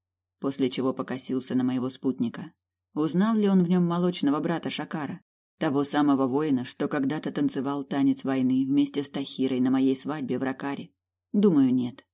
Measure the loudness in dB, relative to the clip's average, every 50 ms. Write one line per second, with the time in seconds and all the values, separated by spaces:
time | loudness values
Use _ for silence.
0 | _ _ _ _ _ _ _ _ -6 -6 -2 -2 -2 -2 -2 -2 -2 -2 -2 -4
1 | -6 -8 -8 -10 -6 -6 -6 -6 -4 -2 -2 0 0 0 -2 -2 -4 -6 -8 -4
2 | -4 -4 -2 -2 -4 -4 -4 -8 -12 -14 -18 _ _ _ _ _ _ _ _ -2
3 | -2 0 2 2 2 2 2 2 2 4 4 4 4 4 4 2 2 2 2 0
4 | 0 0 0 0 0 0 0 0 0 -2 -2 -2 -4 -6 -6 -6 -8 -8 -6 -8
5 | -6 -8 -10 -12 -16 _ _ _ _ _ _ _ -2 0 0 0 0 0 0 2
6 | 4 4 4 2 2 0 0 0 2 2 0 0 -2 -6 -4 -4 -4 -2 0 -2
7 | 0 0 -2 -2 -4 -4 -2 -2 -2 0 -2 -2 -4 -4 -4 -4 -6 -4 -2 2
8 | 2 2 2 2 -2 -2 0 0 2 2 2 2 2 2 2 2 2 2 0 -4
9 | -6 -4 -6 -8 -8 -8 -4 -4 -2 0 0 2 2 2 2 4 4 2 2 0
10 | -2 -6 -6 -6 -4 -4 -4 -2 -2 -4 -6 -6 -8 -8 -8 -8 -12 -16 _ _
11 | _ _ _ _ _ _ 2 4 6 6 6 6 6 6 4 2 0 -4 -8 -12
12 | -20 _